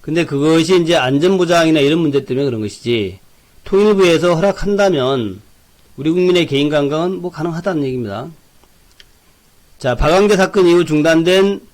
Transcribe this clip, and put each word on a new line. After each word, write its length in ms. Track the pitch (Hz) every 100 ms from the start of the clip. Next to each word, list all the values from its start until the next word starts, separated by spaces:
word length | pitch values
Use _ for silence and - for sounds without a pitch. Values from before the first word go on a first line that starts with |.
근데 240 | - 160
그것이 560 | 156 143 151 160 160 185
이제 120 | 165
안전보장이나 840 | 170 127 139 175 190 175 170 165 156
이런 200 | 139 160
문제 240 | 160 139
때문에 200 | 131 131
그런 160 | 143 113
것이지, 580 | 107 - 117 117 98 92 _ _ _ _
통일부에서 720 | - 196 208 202 185 165 175 165
허락한다면 1040 | 196 196 196 202 202 160 127 135 110 98 _ _ _ _ _ -
우리 140 | 147
국민의 360 | 175 180 180 160
개인 220 | 135 147
관광은 500 | 151 143 156 175 185
뭐 100 | 175
가능하다는 540 | 170 160 165 175 165
얘기입니다. 440 | 139 127 113 98 151 160 _ _ _ _ _ _ - _ _ _ _ _ _ _
자, 160 | 127
박광재 420 | 123 143 180 208 196
사건 300 | 190 208 180
이후 180 | 175
중단된 760 | 170 151 151 165 165 185 196 196 -